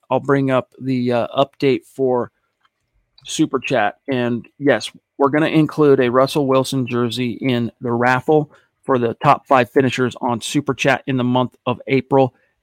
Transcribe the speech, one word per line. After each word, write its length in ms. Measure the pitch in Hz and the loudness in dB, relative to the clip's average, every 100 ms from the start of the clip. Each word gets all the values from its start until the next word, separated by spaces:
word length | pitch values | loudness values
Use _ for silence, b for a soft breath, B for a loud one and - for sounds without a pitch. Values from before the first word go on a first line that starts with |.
| - | -4
I'll 120 | 127 | -4
bring 300 | 139 139 135 | 0 0 0
up 220 | 127 - - | -2 -4 -8
the, 320 | 131 127 123 | -6 -4 -2
uh, 160 | 120 - 131 | -2 -2 -2
update 500 | 131 - 139 123 - | -4 0 0 0 -4
for 460 | - 127 123 110 _ _ _ _ _ _ _ _ _ - | -6 -2 -2 -6 _ _ _ _ _ _ _ _ _ -10
Super 340 | - 156 131 | -4 -2 -2
Chat. 380 | - 127 104 - - | -2 -2 -2 -4 -6
And 400 | 127 120 120 - - | -4 -2 -4 -10 -4
yes, 300 | 139 110 - - _ - | 0 0 -2 -18 _ -2
we're 140 | 139 | 0
gonna 160 | 147 160 | 2 0
include 520 | 151 151 - 147 135 | 2 0 2 4 4
a 100 | 123 | 4
Russell 380 | 127 135 156 135 | 2 2 0 0
Wilson 400 | 131 127 135 120 | 0 0 -4 -2
jersey 440 | 120 120 113 123 | -2 -2 -4 -6
in 420 | - 135 120 117 - | -4 -2 -2 -4 -6
the 100 | 123 | -4
raffle 600 | 120 123 127 - 156 147 b b b | 0 2 0 2 0 0 b b b
for 140 | - 127 | -2 -2
the 180 | 117 113 | -2 0
top 300 | 147 - - | 2 2 4
five 220 | 131 120 | 2 2
finishers 460 | 143 131 - 123 - | 2 0 0 -2 -2
on 180 | 123 117 | -4 -4
Super 340 | - 147 143 | -4 -4 -4
Chat 300 | 131 143 123 - | -2 0 0 -2
in 100 | 131 | -2
the 80 | 123 | 0
month 320 | 127 123 _ 127 | 0 -2 _ -6
of 160 | 120 - | -6 -2
April. 460 | 135 - 135 131 _ _ _ | -2 2 2 2 _ _ _